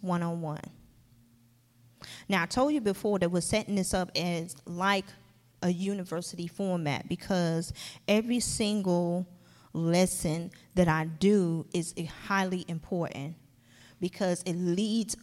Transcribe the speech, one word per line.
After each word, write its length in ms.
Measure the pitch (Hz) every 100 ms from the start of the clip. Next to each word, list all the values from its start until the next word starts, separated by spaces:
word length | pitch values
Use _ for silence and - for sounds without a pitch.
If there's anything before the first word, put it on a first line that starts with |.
one-on-one. 580 | 180 175 170 170 156 151 - - - _ _ - _ _ _ _ _ _ _ _ - - -
Now, 140 | 196
I 40 | 262
told 280 | 247 277
you 80 | 302
before 360 | 208 190 214 202
that 100 | 175
we're 100 | 175
setting 360 | - 214 214 202
this 180 | 185
up 160 | 190 180
as 420 | - 175 170 170 - -
like 400 | 175 190 196 190 - - _ _ _
a 80 | 180
university 800 | 175 196 202 180 165 175 175 170
format, 600 | - 196 175 151 135 -
because 640 | 175 - 185 170 165 165 - - - -
every 340 | 214 233 240
single 840 | - - 208 208 190 175 175 175 180 - - - -
lesson 760 | - 165 175 185 - 170 165 170 - -
that 120 | 185 170
I 160 | 156
do 600 | 160 160 196 208 170 165 -
is 220 | 180 160 - 160 - -
highly 400 | 196 190 185 -
important, 680 | 160 - 180 160 - 139 165 - _ _ - - -
because 420 | 180 - 190 175
it 100 | -
leads 600 | 175 180 180 214 226 214 -